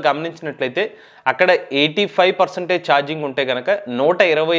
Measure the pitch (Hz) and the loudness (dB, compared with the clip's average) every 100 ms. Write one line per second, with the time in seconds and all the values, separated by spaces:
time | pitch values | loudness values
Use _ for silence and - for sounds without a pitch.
0 | 151 143 165 165 156 - 131 123 220 - | 0 -2 -6 -8 -10 -6 -4 -2 -4 -8
1 | - - 131 131 185 175 - 139 151 160 | -20 -6 -2 2 4 2 2 0 0 0
2 | 202 - 185 190 180 190 175 175 170 143 | -2 2 2 2 -2 -2 -2 -2 2 0
3 | 143 156 143 131 131 127 123 208 123 123 | 0 -6 -6 -4 -2 -2 -2 -2 -2 0
4 | 147 180 180 156 160 | 2 4 2 2 2